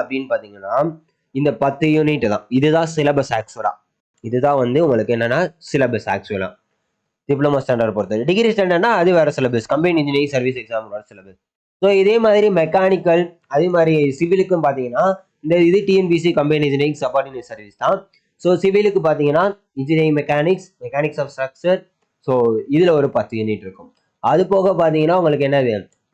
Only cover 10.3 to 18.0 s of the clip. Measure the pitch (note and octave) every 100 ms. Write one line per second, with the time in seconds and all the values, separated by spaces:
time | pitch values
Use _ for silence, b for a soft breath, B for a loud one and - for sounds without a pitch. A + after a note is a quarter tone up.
10.3 | C#3 B2 B2 A2+ A2+ A2 G#2 G#2+ G#2 F#2+
11.3 | F#2+ _ _ _ _ F#3+ G3 F#3+ A3+ A3+
12.3 | G#3 G#3 F3+ D#3+ F#3+ F#3+ F#3 F3 E3+ F3
13.3 | - _ D3 F3 F3 D#3+ D#3 C#3+ C3+ E3+
14.3 | F#3+ F#3 F3+ D3+ C3+ B2 A#2+ F#3 F#3+ _
15.3 | _ D3+ F3 E3+ F#3+ G3+ F#3+ F#3 E3+ E3+
16.3 | D#3 D3 D3+ D3 C#3 D3 D3 C3 C3+ C3+
17.3 | C3 - A2 G#2 _ B2+ F#3+